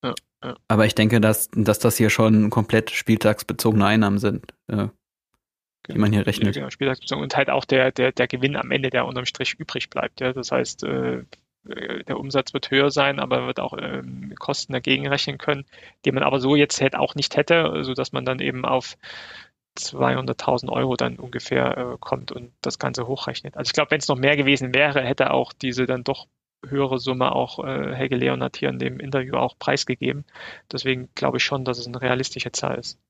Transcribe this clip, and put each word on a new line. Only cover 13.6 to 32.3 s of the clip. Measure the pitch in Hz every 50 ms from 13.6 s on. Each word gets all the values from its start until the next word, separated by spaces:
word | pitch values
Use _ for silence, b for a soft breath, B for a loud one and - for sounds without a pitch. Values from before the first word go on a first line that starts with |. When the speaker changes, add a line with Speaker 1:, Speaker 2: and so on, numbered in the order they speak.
| - - - -
Speaker 1:
ähm, | - 135 135 131 131 127 127 127 135 139 139 -
Kosten | - - 143 - - _ 135
dagegen | 127 120 - 135 135 139 139
rechnen | 139 139 - - 139 139
können, | - - 147 139 139 B B B B B B B _
die | 147 131
man | 131 143
aber | 139 135 139
so | 123 135 147
jetzt | 147 143 143 - -
hätte, | 143 135 - 147
auch | 143 - -
nicht | 143 139 - -
hätte, | - 151 - 170 170 160 151 156 156 147
sodass | 131 127 127 127 - -
man | 135 127
dann | 127 131 131
eben | 139 139 131 127 127
auf | 131 131 131 123 - - B B B B B B B B B B B B _ _ _ _
zweihunderttausend | - - - - 135 131 127 127 127 131 127 120 - - - 135 120 127 131
Euro | 131 123 131 131 127
dann | - 127 123 123
ungefähr, | 120 - 123 127 123 - - 131 131 127 127 131 131
äh, | 127 123 123 123
kommt | - - - 127 127 - -
und | 123 120 123 _ _
das | - - - -
Ganze | - 131 127 131 120
hochrechnet. | 117 135 - - - 123 - - - -
Also | - 135 -
ich | -
glaub, | - 147 - 156
wenn's | 151 - -
noch | 143 123
mehr | 127 139 147
gewesen | 143 143 135 139 127 135 127 127
wäre, | 131 143 151 139 143
hätte | 131 120 139 - 131 135
auch | 139 131 123 - -
diese | _ - 131 120 110 127
dann | 123 127 127 123
doch | - 135 - - _ _ _ _ _ _ _ -
höhere | 131 135 139 139 131 131 127
Summe | 123 131 127 127 127 135 -
auch, | 131 127 120 - - -
äh, | 135 131 135 139 - 131
Helge | 127 131 135 131
Leonhardt | 123 127 131 131 127 127 131 -
hier | - - 139
in | 131 127
dem | 127 127 127 135
Interview | - 139 135 139 127 131 131
auch | 127 123 123 - _
preisgegeben. | - - 139 139 - - - - - 131 135 143 147 B B B B B B B B _ -
Deswegen | 131 - 131 131 127 127 - _
glaube | - - 135 123
ich | 127 -
schon, | - 143 135 131
dass | 127 123 120
es | 120
eine | 120 120 123 127
realistische | 127 127 127 131 -